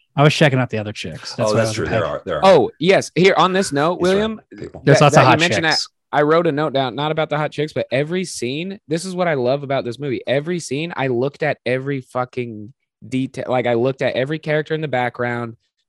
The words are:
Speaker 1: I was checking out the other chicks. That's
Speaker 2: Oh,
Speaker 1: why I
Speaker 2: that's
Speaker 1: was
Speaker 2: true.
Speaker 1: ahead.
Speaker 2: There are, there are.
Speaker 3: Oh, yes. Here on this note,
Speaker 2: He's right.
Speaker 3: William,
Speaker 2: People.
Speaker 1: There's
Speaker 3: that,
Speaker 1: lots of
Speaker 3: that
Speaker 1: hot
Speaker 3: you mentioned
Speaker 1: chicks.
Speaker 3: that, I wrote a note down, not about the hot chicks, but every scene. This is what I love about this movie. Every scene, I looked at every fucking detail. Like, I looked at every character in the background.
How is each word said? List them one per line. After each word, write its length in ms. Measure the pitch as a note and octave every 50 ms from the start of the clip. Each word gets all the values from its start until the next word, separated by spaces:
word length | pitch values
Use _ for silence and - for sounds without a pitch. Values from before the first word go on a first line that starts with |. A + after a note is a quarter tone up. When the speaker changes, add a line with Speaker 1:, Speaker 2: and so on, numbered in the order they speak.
| _ _ _
Speaker 1:
I 60 | - C#3+
was 120 | D3+ C#3+
checking 240 | - E3+ D3 C3 C3
out 120 | B2+ -
the 80 | - A2
other 140 | G#2 G#2 G2+
chicks. 420 | - - F2+ D#2 - - - -
That's 160 | - A#2+ G#2+
Speaker 2:
Oh, 40 | G#2+
Speaker 1:
why 60 | A2+
I 40 | A2
Speaker 2:
that's 40 | A2
Speaker 1:
was 40 | A2
Speaker 2:
true. 100 | A2 E2+
Speaker 1:
ahead. 140 | D#2 F2+ F#2 E2+
Speaker 2:
There 40 |
are, 160 | D2+ D2 D2 -
there 120 | F#2+ E2+ D2+
are. 20 | -
Speaker 3:
Oh, 260 | G3 F#3+ D3+ A2 F#2 - _
yes. 300 | D3+ F3+ G3 D#3+ B2 - -
Here 200 | D3+ F3+ G3+ -
on 160 | - E3 F#3 F#3
this 180 | F#3+ G3 - C#3+
note, 260 | C#3 C#3+ E3 F3+ -
Speaker 2:
He's 100 | F3 F3+
right. 60 | F#3+
Speaker 3:
William, 260 | G3 G#3+ A3 A3 G#3+ - _ -
Speaker 2:
People. 240 | G#2 - - - E2 -
Speaker 1:
There's 140 | D3 C#3+ -
Speaker 3:
that, 60 | D3
Speaker 1:
lots 120 | C#3+ C3+
of 40 | D3+
Speaker 3:
that 60 | C3+
Speaker 1:
hot 120 | C3 A#2+ D3+
Speaker 3:
you 20 |
mentioned 260 | E3 F3+ - G3 E3
Speaker 1:
chicks. 200 | D#3+ D3+ - -
Speaker 3:
that, 320 | - _ _ _ _ - C#3
I 40 | D3+
wrote 240 | D3 D#3 E3+ F3
a 60 | E3 C#3+
note 200 | C#3+ D#3 D3+ B2
down, 220 | C3+ C3+ B2+ G2+
not 180 | C3 C#3+ D#3 D#3
about 160 | D#3+ D#3 D3+
the 80 | D3
hot 160 | D3 D#3 C#3+ -
chicks, 200 | - D3 D#3 -
but 120 | C3 A2+ - -
every 320 | C3 D3 D#3 F3 F#3 F#3+
scene. 560 | - - - A#2+ A#2+ C3 D3 E3+ F#3+ F#3+ - _ -
This 160 | D3+ E3+ E3
is 100 | F#3+ F#3
what 140 | F3 F3+ E3+
I 60 | D#3
love 280 | C3+ A#2+ B2 C3+ D3 C#3+
about 220 | C3 C#3 C3+ G2+
this 140 | A#2+ A#2 A#2+
movie. 240 | C#3+ C#3+ A#2+ G2+ -
Every 320 | - A#2+ C#3 D3 E3 F3+ F3
scene, 340 | - - B2+ C#3+ D#3+ F3 -
I 120 | - C3+ C3+
looked 340 | B2+ A#2 B2 - - - D#3+
at 160 | D3 C3+ - _
every 340 | A#2 B2+ C3 C3 C#3 C#3+ C3+
fucking 720 | B2 _ - B2 B2+ B2+ - B2+ B2 A#2+ A2 G#2 G#2 G#2+ - _ _ _ _ _ -
detail. 380 | A2 B2 C3 C3 B2+ - C3 - -
Like, 180 | B2 B2+ A2+
I 80 | A#2+ A#2+
looked 260 | A#2 A#2+ C3+ C3 -
at 140 | C#3 A#2+ -
every 240 | - C3 C#3 D#3+ D#3
character 360 | - D#3+ D3+ D#3 D3+ - D#3+
in 60 | D#3
the 80 | D#3 D3
background. 680 | B2+ B2 B2 B2 - - A#2+ A#2+ A#2+ A#2+ A#2+ A#2 A2+ - _ _ _ _ _